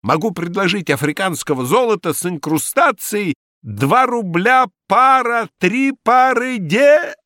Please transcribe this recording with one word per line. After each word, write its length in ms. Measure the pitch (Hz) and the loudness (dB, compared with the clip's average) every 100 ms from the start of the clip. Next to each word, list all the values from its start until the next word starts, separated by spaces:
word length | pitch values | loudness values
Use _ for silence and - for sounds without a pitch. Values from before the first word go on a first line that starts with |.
Могу 280 | - 156 214 | -2 -2 -2
предложить 580 | 175 170 185 196 196 156 | -4 -6 -2 -2 -2 -2
африканского 760 | 143 147 151 190 156 - 135 127 | -2 -2 -2 -4 -4 -4 -4 0
золота 480 | 214 240 202 175 | 0 0 -2 -4
с 100 | - | -4
инкрустацией 1080 | 175 170 156 156 - - 339 226 - 208 190 - _ _ | -6 -6 -4 -4 -2 0 0 -2 -6 -4 -4 -6 _ _
два 440 | 110 104 135 233 254 | -14 -4 2 2 2
рубля 640 | 240 190 170 208 262 247 _ _ | -2 -2 -2 2 2 0 _ _
пара, 640 | 208 262 262 240 233 208 _ | 2 4 4 0 -4 -6 _
три 340 | 185 240 269 269 | -2 0 0 0
пары 540 | - 247 262 247 254 240 | 2 4 4 2 -2 -4
де-. 580 | 165 202 285 302 294 - | -2 4 6 4 2 -12